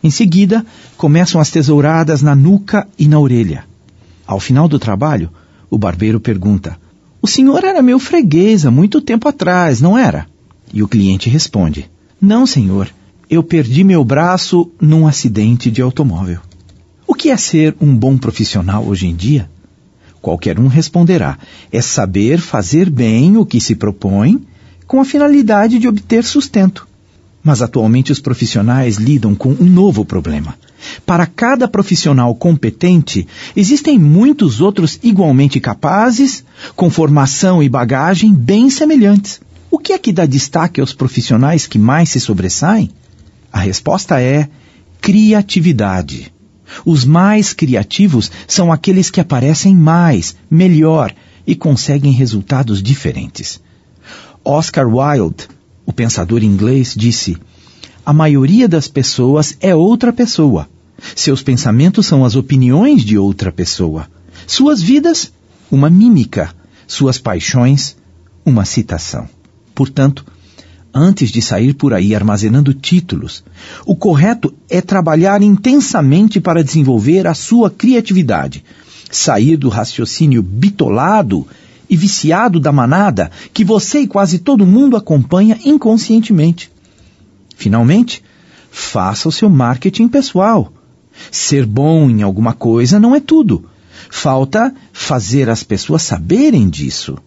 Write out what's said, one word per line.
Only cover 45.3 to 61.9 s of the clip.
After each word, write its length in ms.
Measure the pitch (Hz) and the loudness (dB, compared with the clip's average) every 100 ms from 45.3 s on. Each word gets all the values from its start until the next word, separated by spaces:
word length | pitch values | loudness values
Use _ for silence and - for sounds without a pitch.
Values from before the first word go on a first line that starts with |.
| 214 202 - 165 135 101 92 76 64 - _ _ _ _ - | 2 0 0 0 0 -2 -4 -6 -10 -16 _ _ _ _ -8
Os 200 | - 156 | 0 2
mais 480 | 127 165 190 214 208 | 4 4 4 2 -2
criativos 760 | - 147 120 104 - 202 135 104 - - | -2 -2 -2 -2 0 2 2 -2 -10 -8
são 240 | - 175 | -2 0
aqueles 360 | 156 180 185 185 | 0 0 0 0
que 120 | - | -2
aparecem 520 | - 131 135 160 196 | -2 -2 0 0 2
mais, 640 | 190 156 165 170 120 85 - _ | 4 4 4 2 0 -4 -12 _
melhor 640 | 160 185 160 160 160 113 - _ _ - | 2 4 4 2 2 -2 -6 _ _ -6
e 80 | |
conseguem 560 | 135 165 135 - 143 143 | -4 -2 -2 -2 -2 0
resultados 720 | 127 131 107 98 135 123 101 | 2 0 -2 -4 -4 -2 -2
diferentes. 800 | 98 139 90 64 64 - - - _ _ _ _ - - - _ | -2 -2 -2 -8 -12 -14 -16 -16 _ _ _ _ -20 -20 -20 _
Oscar 440 | - 143 160 - 127 | -4 -2 -2 -2 0
Wilde, 580 | 117 139 143 87 - - - _ _ - | 0 0 0 -2 -6 -16 -20 _ _ -12
o 40 | |
pensador 500 | - 113 - 87 113 | -6 -4 -4 -2 0
inglês, 520 | 107 98 104 135 127 - | 0 0 0 0 -2 -2
disse: 420 | 117 113 - 85 - _ _ _ - _ | -2 -2 -6 -8 -12 _ _ _ -20 _
"A 80 | - | 0
maioria 540 | 151 156 143 135 202 247 | 2 4 2 4 4 4
das 220 | 160 143 | 0 -2
pessoas 680 | - 127 - 127 147 147 - | -4 -4 0 0 2 -2 -4
é 120 | 190 | 0
outra 400 | 170 175 240 240 | 2 2 2 0
pessoa. 560 | 240 240 - 151 92 73 _ _ - - | 0 -2 0 0 0 -6 _ _ -20 -18
Seus 300 | - - 139 | -6 -4 -2
pensamentos 600 | - 123 120 110 165 | -2 -2 0 2 2